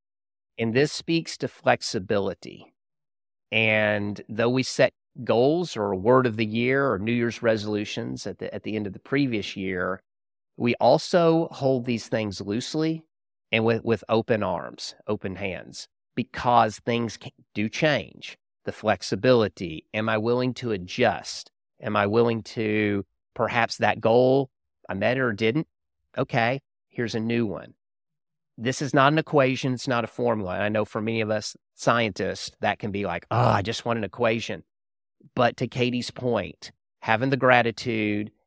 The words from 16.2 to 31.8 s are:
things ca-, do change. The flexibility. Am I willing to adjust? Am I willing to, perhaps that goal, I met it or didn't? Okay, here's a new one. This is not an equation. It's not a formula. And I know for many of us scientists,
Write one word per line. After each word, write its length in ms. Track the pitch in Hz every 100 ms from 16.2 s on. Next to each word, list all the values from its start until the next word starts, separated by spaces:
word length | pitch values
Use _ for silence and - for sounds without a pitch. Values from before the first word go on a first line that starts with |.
| 117 - 127 120 110 -
things 380 | - 117 117 -
ca-, 140 | - - _ -
do 120 | 107
change. 680 | - 151 131 71 - - - _ _ -
The 60 |
flexibility. 1120 | - 107 98 - 104 127 123 104 - 90 80 -
Am 160 | 107 113
I 80 | 110
willing 340 | 110 123 127 117
to 160 | 123
adjust? 800 | 101 90 - 117 82 - - - _ _ _
Am 140 | 110 107
I 100 | 101
willing 380 | 113 120 113
to, 600 | - - 110 107 104 101 - _ _
perhaps 440 | - 110 120 117 -
that 220 | 110 104
goal, 520 | 110 120 127 135 135 _ _ _ -
I 60 |
met 240 | 98 110 131
it 40 |
or 120 | 127
didn't? 340 | 101 110 143 - _ _ _ _ -
Okay, 440 | 139 131 113 135 - _ _
here's 260 | - 117 113
a 40 |
new 280 | 113 117 113
one. 260 | 85 - _ _ _ _ _ _ _ _ -
This 240 | 113 127
is 120 | 139
not 200 | 143 135
an 40 | 156
equation. 560 | - 147 131 127 135
It's 140 | 123 -
not 160 | 120
a 40 | 113
formula. 480 | - 120 110 92 92
And 80 |
I 60 | 104
know 140 | 107
for 180 | 107 113
many 200 | 107 113
of 80 | 107
us 260 | 107 - - _
scientists, 760 | -